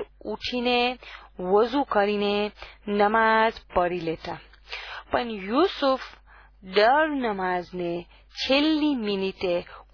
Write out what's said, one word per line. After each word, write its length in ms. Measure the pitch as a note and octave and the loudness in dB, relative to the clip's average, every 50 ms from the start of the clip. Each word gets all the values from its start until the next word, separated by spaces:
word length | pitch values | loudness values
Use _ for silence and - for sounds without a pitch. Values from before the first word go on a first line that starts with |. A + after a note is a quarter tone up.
| - - _ - | -12 -14 _ -16
ઉઠીને 760 | - G#3 G#3+ - - - B3 B3 A#3+ B3 B3 A#3+ A#3+ B3 B3+ - - - - - - - - - | -10 -10 -10 -8 -8 -6 -4 -2 0 0 2 2 2 0 -2 -6 -12 -20 -20 -20 -20 -20 -12 -8
વઝુ 420 | F#3 F3+ F#3+ G#3 A#3 A#3 A#3 C#4+ C4+ | -2 2 4 4 4 4 2 -2 -2
કરીને 680 | - - G#3+ G3+ G3+ G#3 G3+ G3+ G3+ G3+ G#3 G#3 G#3 - - - - - - - G#3 | 0 0 0 2 2 0 0 0 0 0 -2 -2 -4 -6 -12 -20 -20 -20 -14 -8 -4
નમાઝ 640 | G3+ G#3 G#3 G#3 A3 A3+ A3 A3 A3 A3 A3 A3+ A3+ - - - - | 0 2 2 4 4 4 4 4 4 4 2 2 0 -4 -12 -4 0
પઢી 260 | F#3+ F3 F3 F3 F3+ | 0 0 0 0 -4
લેતા. 380 | E3 E3 D#3+ - - - G#3 - - - - - - - - - - - - - - - | -4 -4 -6 -6 -8 -10 -12 -12 -14 -20 -20 -20 -18 -16 -14 -14 -12 -12 -14 -14 -10 -4
પણ 100 | - B3+ | -2 -2
યુસુફ 800 | B3 A#3 A3+ G3+ F#3 G3 A3 C#4 F4 G4 - - C#4+ C4+ C4 B3+ - - - - - - - - - - _ _ G#3 | -2 -2 -6 -8 -6 -2 2 2 2 2 2 0 0 0 0 0 -4 -12 -18 -20 -20 -20 -20 -20 -20 -20 _ _ -10
દર 460 | F#3 F#3 G3+ G#3 A3+ C4 D4+ D#4 D#4 | -2 2 4 6 6 6 4 4 2
નમાઝને 960 | D4 C4+ B3 A3+ G#3 F#3+ F#3 F3+ F3+ F3+ F3 - - F3+ F3 E3+ E3+ F3 F3 - - - - _ | 0 -2 -2 -2 -2 -2 -2 -2 -2 -2 -4 -6 -8 -6 -4 -4 -4 -6 -8 -10 -18 -20 -20 _
છેલ્લી 680 | - - - - C4 C#4+ D4 D#4 D#4+ D4+ D4 D4+ C#4+ | -12 -6 0 2 2 2 4 2 2 2 2 0 0
મિનિટે 720 | B3 A3 G#3 G3+ F#3+ F#3+ F#3+ F#3+ - - F3+ F3 F3 F3+ - - - - _ | 0 -2 -2 -2 -2 -2 -4 -4 -4 -4 -2 -2 -2 -4 -6 -16 -20 -18 _